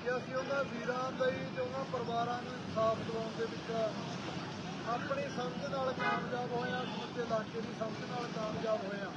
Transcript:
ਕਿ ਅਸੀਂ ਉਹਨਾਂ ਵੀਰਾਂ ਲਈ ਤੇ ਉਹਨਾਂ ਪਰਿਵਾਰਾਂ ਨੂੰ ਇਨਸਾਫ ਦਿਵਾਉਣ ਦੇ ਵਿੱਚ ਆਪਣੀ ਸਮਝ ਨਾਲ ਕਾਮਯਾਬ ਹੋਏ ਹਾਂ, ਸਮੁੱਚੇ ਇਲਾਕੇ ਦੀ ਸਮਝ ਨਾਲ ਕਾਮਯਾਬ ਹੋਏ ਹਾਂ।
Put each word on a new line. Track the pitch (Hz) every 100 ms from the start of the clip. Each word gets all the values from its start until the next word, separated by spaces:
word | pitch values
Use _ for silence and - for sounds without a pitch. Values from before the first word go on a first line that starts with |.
ਕਿ | 240 247
ਅਸੀਂ | 254 262
ਉਹਨਾਂ | 262 277
ਵੀਰਾਂ | 262 233 233 254 262 254
ਲਈ | 254 262 262 -
ਤੇ |
ਉਹਨਾਂ | 247 262 269
ਪਰਿਵਾਰਾਂ | 254 233 233 233 240
ਨੂੰ | 240
ਇਨਸਾਫ | - - - 220 214 226
ਦਿਵਾਉਣ | 226 220 220
ਦੇ | 226
ਵਿੱਚ | - - 226 220 202 - - - - - - - - 214
ਆਪਣੀ | 240 - 180 190 -
ਸਮਝ | 247 254 277
ਨਾਲ | 277 262 254
ਕਾਮਯਾਬ | 247 - 247 247 247
ਹੋਏ | 240 247
ਹਾਂ, | 254 247
ਸਮੁੱਚੇ | 226 233 240
ਇਲਾਕੇ | 233 220 208 233
ਦੀ | 220 214
ਸਮਝ | 220 214 -
ਨਾਲ | 247 240 -
ਕਾਮਯਾਬ | 214 220 226 214 190
ਹੋਏ | 202
ਹਾਂ। | 196